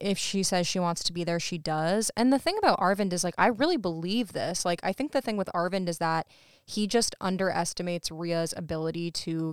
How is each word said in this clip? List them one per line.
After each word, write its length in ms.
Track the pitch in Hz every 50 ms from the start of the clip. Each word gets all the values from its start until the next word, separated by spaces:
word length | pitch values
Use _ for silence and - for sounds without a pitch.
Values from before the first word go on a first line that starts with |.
if 180 | - 202 190 -
she 240 | - - - 196
says 240 | 185 - 196 180 175
she 120 | - - 185
wants 240 | 175 175 175 - -
to 80 | - 170
be 100 | 175 170
there, 160 | 170 170 170
she 160 | - - 180
does." 540 | 160 - 160 156 156 160 170 196 220 220 - -
And 160 | - 240 262
the 60 | 277 262
thing 200 | - 330 403 427
about 200 | 403 - - -
Arvind 360 | 180 185 202 196 202 185 180
is, 100 | 170 -
like, 100 | 175 - -
I 80 | 180
really 320 | 233 226 202 285 349 359 254
believe 540 | 180 180 165 165 165 180 214 240 240 170 -
this. 320 | - 110 160 180 - -
Like, 140 | 180 175 -
I 100 | - 185
think 200 | 196 - 277 302
the 100 | - 277
thing 160 | - 233 214 202
with 100 | 190 - -
Arvind 340 | 170 175 180 190 190 180 170
is 80 | 165 -
that 280 | 170 165 160 160 - - - - - - _ _ _
he 220 | - - 208 214
just 300 | 202 - 233 233 - - -
underestimates 920 | 196 185 190 180 190 185 - 170 175 - - - 180 180 175 170 - -
Ria's 420 | 160 160 170 170 170 165 165 160 -
ability 540 | 180 170 151 165 156 160 160 160 170 170 170
to 420 | - - - 165 165 160 165 160